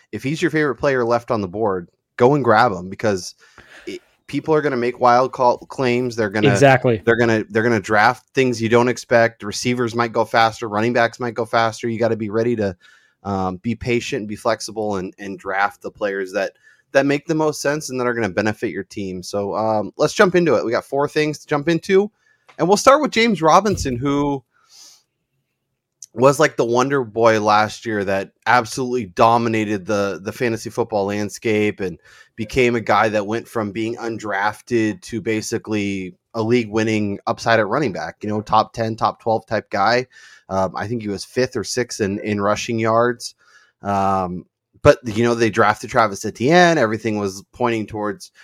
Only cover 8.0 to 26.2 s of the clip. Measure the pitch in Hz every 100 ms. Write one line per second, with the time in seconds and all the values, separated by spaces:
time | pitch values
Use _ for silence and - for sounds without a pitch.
8 | 113 120 _ - 127 113 113 120 123 117
9 | - 120 113 - 101 - 127 123 117 117
10 | 117 113 110 120 113 110 113 104 117 123
11 | 117 - 123 117 113 117 113 110 120 110
12 | 113 110 110 110 117 113 101 90 _ _
13 | _ _ 98 98 92 90 120 110 127 120
14 | - 139 104 104 117 110 - 107 107 98
15 | 92 - 101 95 98 95 101 - 101 -
16 | 104 98 92 98 95 - _ _ _ 139
17 | 139 143 - 160 156 147 139 151 147 127
18 | 123 117 104 87 107 104 120 90 95 -
19 | 98 92 87 101 101 87 110 107 104 -
20 | 147 - 202 180 170 107 95 113 - 139
21 | 143 156 151 143 - 147 143 165 - 190
22 | 208 - _ _ _ - 165 202 269 277
23 | 262 226 233 185 160 170 208 175 139 120
24 | 143 143 143 139 - _ _ - - _
25 | _ _ _ _ _ _ _ _ _ _
26 | - -